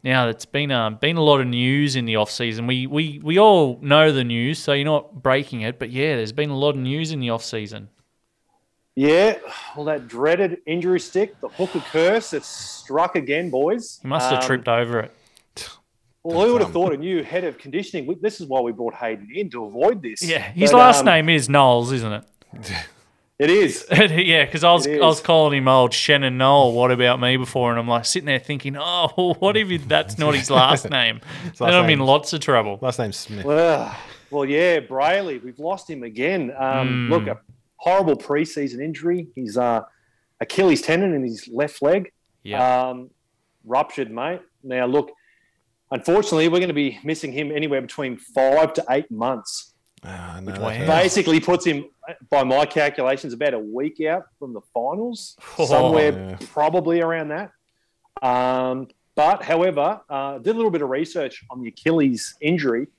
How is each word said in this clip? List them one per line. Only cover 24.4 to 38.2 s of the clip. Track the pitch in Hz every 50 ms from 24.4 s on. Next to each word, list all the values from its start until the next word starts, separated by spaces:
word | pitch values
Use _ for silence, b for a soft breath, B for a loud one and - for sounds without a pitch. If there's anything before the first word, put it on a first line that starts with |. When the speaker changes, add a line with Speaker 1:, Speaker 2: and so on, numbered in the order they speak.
| 143
Speaker 1:
'cause | 139 - 160 156
I | 170 170
was, | 170 139
Speaker 2:
It | 143 151 147 139
Speaker 1:
I |
was | 160 160
Speaker 2:
is. | 151 -
Speaker 1:
calling | - 170 160 156 147 143 139
him | 131
old | 131 131 131 127 123 -
Shannon | - - - 147 139 139 131 127 127
Knoll, | 131 135 139 143 135 123 117
"What | 120 123 127 127
about | 123 123 123 123 131
me?" | 123 123 127
before, | 131 127 117 - 135 123 120 117
and | 117
I'm | 117 120
like, | 120 117 117
sitting | - - 185 143
there | 147 135 127
thinking, | - - 147 135 - 139 139 143
"Oh, | 147 170 175 175 170 156 -
<laughs> | -
well, | 185 180 170 -
what | 185 196 208
if | 214 214 190 180 165 143 -
that's | 156 156 156 - - -
not | 151 151 147
his | 139 131 - 143
last | 127 127 131 156 135 - -
Speaker 3:
<laughs> |
Speaker 1:
name?" | 143 131 120 113 110 113 B B B B B 175
Speaker 3:
His | B -
last | - 170 175
Speaker 1:
Then | 180 175
I'm | 170
in | 156 143
Speaker 3:
name's | 135 131
Speaker 1:
lots | 139 151 151 - -
of | 160
trouble. | - - 135 120 107 104 98 107
Speaker 3:
Last | - 127 120 -
name's | 120 104 98
Smith. | - - - 107 101 92
Speaker 2:
Well, | 139 147 156 170 170 156 135 120 113 B B B B B B B _
well, | 139 147 139
yeah, | 135 143 151 170 180 170 156
Brayley. | 123 - 131 131 139 156 180 202 196 175 143 123
We've | 113 127 120 120
lost | 147 165 190 - - -
him | 160 139 120
again. | 117 110 113 127 160 190 185 151 120 135
Um, | 135 135 131 135 135 131 131 127 123 123 120
Speaker 1:
Hmm. | 156
Speaker 2:
look, | 170 110
a | 104 117 - _ _ - _ _ _ _
horrible | _ - 170 180 196 190 165 143
preseason | -